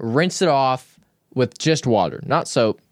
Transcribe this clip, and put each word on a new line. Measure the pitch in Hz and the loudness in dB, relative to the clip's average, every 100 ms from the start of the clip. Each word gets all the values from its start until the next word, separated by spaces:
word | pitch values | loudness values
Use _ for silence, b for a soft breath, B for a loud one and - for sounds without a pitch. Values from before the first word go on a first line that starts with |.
rinse | 113 131 180 - | -2 0 0 0
it | 175 | 2
off | 139 131 127 - _ _ _ _ | 2 2 -2 -6 _ _ _ _
with | 127 123 - | -4 -4 -2
just | 156 156 127 | -2 0 2
water, | 107 85 - - | 0 0 -4 -4
not | 156 - | -2 0
soap, | 131 113 - _ | 0 0 0 _